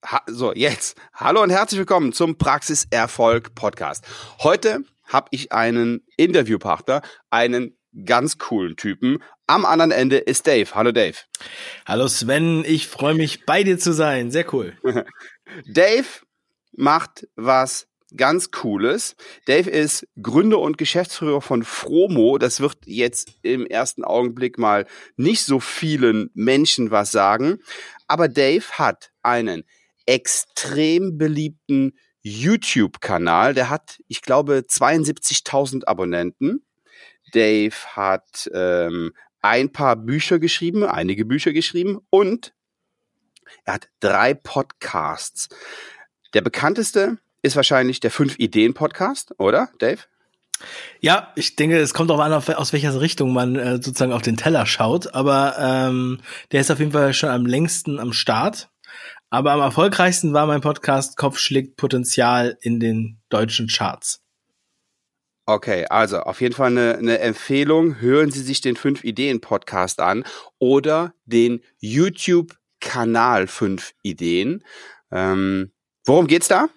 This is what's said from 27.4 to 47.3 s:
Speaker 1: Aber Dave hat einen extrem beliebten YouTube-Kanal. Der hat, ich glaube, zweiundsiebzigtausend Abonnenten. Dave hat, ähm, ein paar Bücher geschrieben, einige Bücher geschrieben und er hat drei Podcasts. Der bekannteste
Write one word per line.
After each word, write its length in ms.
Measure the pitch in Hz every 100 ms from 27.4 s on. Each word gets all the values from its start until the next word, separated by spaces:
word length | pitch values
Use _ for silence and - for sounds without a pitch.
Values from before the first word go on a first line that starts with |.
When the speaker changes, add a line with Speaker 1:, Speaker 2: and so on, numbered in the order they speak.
| 139 196 - - - - _
Speaker 1:
Aber 200 | 151 160
Dave 380 | 123 135 170 -
hat 400 | - 139 92 - _
einen 420 | 117 120 110 82 - _ _ _
extrem 1120 | - 127 - - - - 131 143 156 170 190 156
beliebten 800 | 156 151 156 156 - 139 135 _ _ _
YouTube-Kanal. 1300 | 107 104 143 220 - 131 98 - - 90 85 82 120
Der 160 | 131 123
hat, 320 | 151 - - -
ich 120 | 113
glaube, 460 | - 131 143 135 120
zweiundsiebzigtausend 1200 | - 131 160 151 - - - - 139 139 131 -
Abonnenten. 800 | 90 90 87 87 - 135 262 _ _ _ - - _ _
Dave 420 | 113 110 107 107 - - -
hat, 540 | 98 95 _ - -
ähm, 600 | 87 90 87 85 85 82 - _ _
ein 320 | 104 120 135
paar 240 | - 139 113
Bücher 420 | 113 143 - 175
geschrieben, 460 | 165 - 170 196
einige 400 | 202 - 90 98
Bücher 300 | 110 139 170
geschrieben 460 | 151 165 175 180 202 _
und 420 | 240 247 233 - _ _ _ _ _ _ _ _ _ - -
er 100 | -
hat 140 | 98 - _
drei 340 | 104 98 120
Podcasts. 1120 | 139 - - 135 - - 92 76 78 - - - - - - - - - _ _
Der 80 | 104
bekannteste 760 | 101 - 147 208 220 - - 226 _